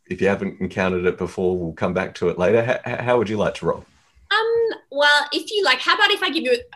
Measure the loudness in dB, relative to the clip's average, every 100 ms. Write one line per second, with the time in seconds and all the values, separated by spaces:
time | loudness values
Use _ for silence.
0 | -12 -2 0 0 -4 -6 -6 -2 0 0
1 | 0 -2 -4 -2 -2 -2 -4 -4 -2 -2
2 | -4 -2 -2 2 2 4 2 -2 -4 -4
3 | 0 2 2 0 -2 -2 -4 -4 -8 _
4 | _ _ -4 0 0 0 0 -4 -6 2
5 | 4 4 2 -6 -4 0 2 2 0 2
6 | 2 2 -2 -2 0 0 -2